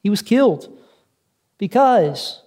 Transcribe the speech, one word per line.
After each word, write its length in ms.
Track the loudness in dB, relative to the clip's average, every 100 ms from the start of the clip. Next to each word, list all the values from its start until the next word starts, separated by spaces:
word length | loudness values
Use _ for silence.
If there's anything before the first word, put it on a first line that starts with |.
He 80 | -2
was 120 | -4
killed 540 | 0 2 2 0 -10 -20 _ _ _ _ _ _ _ _
because 840 | -4 2 2 2 0 -4 -12 -16